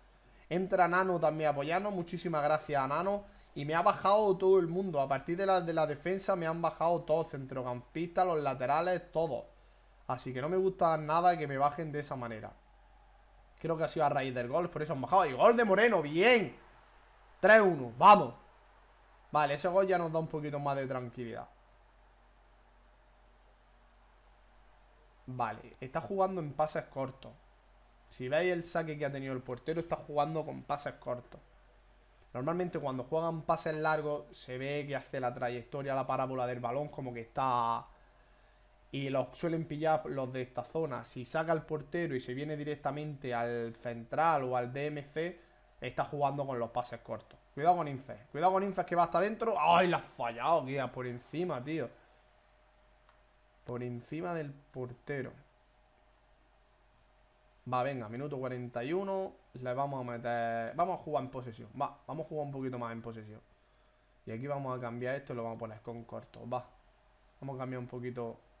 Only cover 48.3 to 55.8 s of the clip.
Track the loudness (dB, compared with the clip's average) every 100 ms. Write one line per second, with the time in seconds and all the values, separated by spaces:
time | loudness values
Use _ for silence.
48.3 | 0 2 4 0 -2 0 2 4 2 0
49.3 | 0 -2 2 6 6 6 2 -4 -6 -6
50.3 | -2 2 2 2 -2 -4 -4 -8 -8 -8
51.3 | -6 -4 -4 -4 -6 -6 -10 -20 _ _
52.3 | _ -20 _ _ _ _ _ _ _ _
53.3 | _ _ _ -10 -8 -6 -8 -8 -8 -4
54.3 | -6 -6 -12 -16 -10 -10 -12 -8 -6 -6
55.3 | -12 -20 _ _ _